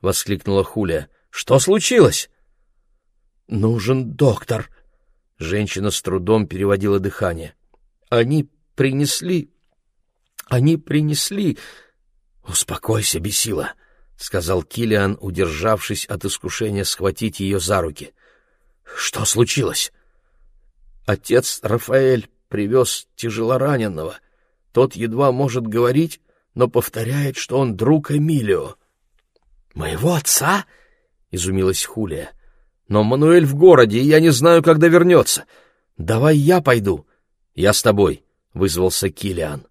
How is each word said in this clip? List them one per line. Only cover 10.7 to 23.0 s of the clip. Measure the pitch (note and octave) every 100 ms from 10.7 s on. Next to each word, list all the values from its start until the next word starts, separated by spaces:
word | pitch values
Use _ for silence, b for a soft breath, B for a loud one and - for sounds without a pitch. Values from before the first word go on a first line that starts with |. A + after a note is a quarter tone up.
| E3
принесли!» | - D3 D3+ D3 - G3+ G3 - B B B B _ _ _ _ -
«Успокойся, | F2 - - - A2 G#2+ F2+
бесила!» | F2+ - A2+ F2 - - _ _ _ _
сказал | - F#2+ E2 F#2
Килиан, | D#2 - A#2 G#2+ G2 G2+
удержавшись | G2+ F2+ F2+ D#2 G2 G#2+ - G2+ -
от | G2+
искушения | G2+ - - - A2 G2+
схватить | F#2+ - F#2+ F#2+ A2 -
её | G2 G2
за | E2+ G2
руки. | E2 D2 - _ _ _ _ _ _ _
«Что | - - - -
случилось?» | - A2 A#2+ - G#2 - - _ _ _ _ _ _ _ _ _ - -
«Отец | - G2+ - A#2+ C3 -
Рафаэль | G#2 A2+ - C3 C3 B2+ - _ _
привёз | G#2 G#2 B2+ A#2+ -